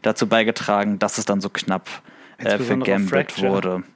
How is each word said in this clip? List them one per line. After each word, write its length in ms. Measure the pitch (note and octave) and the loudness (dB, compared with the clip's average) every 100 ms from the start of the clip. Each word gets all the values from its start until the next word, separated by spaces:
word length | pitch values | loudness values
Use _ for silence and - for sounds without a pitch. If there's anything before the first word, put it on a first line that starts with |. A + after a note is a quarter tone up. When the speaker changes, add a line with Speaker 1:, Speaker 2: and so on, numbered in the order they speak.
Speaker 1:
dazu 240 | A2 A2 A2 | -2 0 2
beigetragen, 720 | A2+ A2 A2+ - G#2 G2+ G2+ | 4 2 0 0 2 2 0
dass 200 | G#2 - | 0 -2
es 60 | |
dann 160 | G#2+ G2+ | 0 0
so 100 | F#2+ | -2
knapp, 360 | - - F#2+ - - - - - - | -6 -4 -4 -4 -16 -18 -20 -20 -6
äh, 40 | |
für 40 | - | 0
Speaker 2:
Insbesondere 380 | G#2 A#2+ G2+ - | 0 0 0 2
Speaker 1:
Gambit 200 | G2 G2 | 0 2
Speaker 2:
Fracture. 380 | F#2 F#2 - G2 | 0 -2 -2 0
Speaker 1:
wurde. 300 | G2 F#2+ F#2 - | 0 0 -4 -8